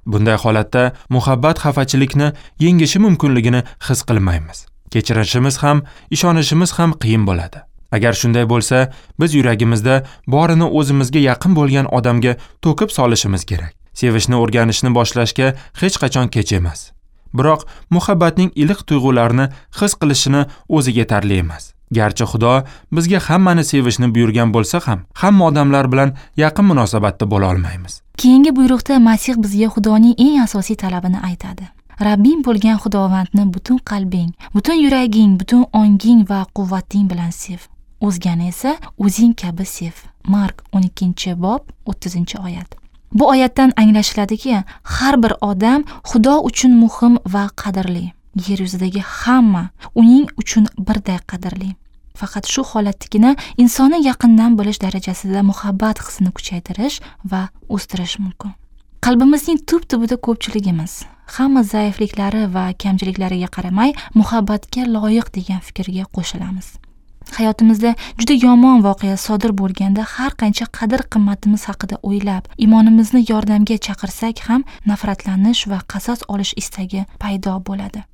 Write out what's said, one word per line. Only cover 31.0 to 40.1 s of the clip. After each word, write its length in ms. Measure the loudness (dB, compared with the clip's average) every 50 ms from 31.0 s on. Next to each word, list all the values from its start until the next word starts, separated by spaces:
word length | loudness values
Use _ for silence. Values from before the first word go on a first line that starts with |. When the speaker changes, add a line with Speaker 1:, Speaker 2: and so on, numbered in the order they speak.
| -2 -2 -4 -2
Speaker 2:
aytadi. 460 | -4 -8 -8 -8 -12 -14 -14 -16 -16 -20 _ _ _ _ -8 -2
"Rabbing 400 | 0 2 4 4 4 4 4 2 0
bo'lgan 320 | 0 0 2 2 2 2
Xudovandni 640 | 0 -2 -2 -2 0 0 0 0 -2 -2 0 0 0 0 0 -2
butun 240 | -4 -2 -2 -2
qalbing, 520 | -2 -2 -6 -8 -6 -6 -4 -4 -4 -4 -4 -8 _ -18 -6 -6
butun 200 | -2 -2 0 0
yuraging, 580 | 2 2 2 2 0 0 0 2 4 4 4 4 2
butun 260 | 0 2 2 2 2 2 2
onging 560 | 2 4 4 4 4 4 4 6 6 4 2
va 120 | -2 -4 -4 -6 _
quvvating 520 | -6 -6 -4 -4 -6 -6 -4 -2 -2 0 0
bilan 220 | -2 -4 -6 -6
sev. 280 | -8 -10 -14 -14 -14 -16 -16 _ -20 -20 -20 _ -10 -4
O'zgani 460 | -4 -4 -4 -2 -2 -2 -2 -2 -4
esa 240 | -6 -6 -4 -4 -4 -4 -6 -10 -18 -8
o'zing 360 | -2 -2 -2 2 4 2 2 2
kabi 320 | 0 -6 -8 -6 -6 -8
sev." 300 | -10 -8 -10 -10 -12 -12 -14 -20 -20